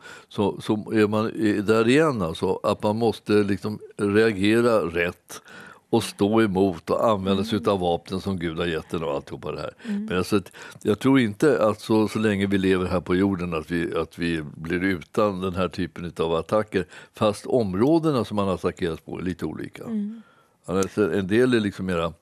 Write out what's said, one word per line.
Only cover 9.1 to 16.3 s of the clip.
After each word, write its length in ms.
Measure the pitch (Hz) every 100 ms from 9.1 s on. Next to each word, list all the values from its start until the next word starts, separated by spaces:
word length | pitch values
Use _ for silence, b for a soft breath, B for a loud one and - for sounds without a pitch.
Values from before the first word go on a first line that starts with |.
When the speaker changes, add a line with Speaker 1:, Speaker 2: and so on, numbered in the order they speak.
Speaker 1:
alltihopa 380 | 69 - 69 78
det 80 | 76
här. 140 | - -
Speaker 2:
Mm. 200 | 233 202 214
Speaker 1:
Men 120 | 92
alltså, 180 | 95 104
att 160 | - B B B
jag 160 | 107 104
tror 220 | 131 135
inte 460 | 113 101 156 90 107
att 140 | 101
så, 280 | - 110 107
så 100 | 110
länge 280 | 110 98 98
vi 120 | 98
lever 280 | 95 92 87
här 140 | 90
på 140 | 82 90
jorden 380 | 98 92 87
att 160 | 80 78
vi, 260 | 85 85 85
att 220 | 80 -
vi 240 | 85 80 73 76
blir 280 | 80 87
utan 560 | 95 87 - - 104 90
den 140 | 95
här 140 | 90 87
typen 360 | - 87 -
utav 300 | 85 - 82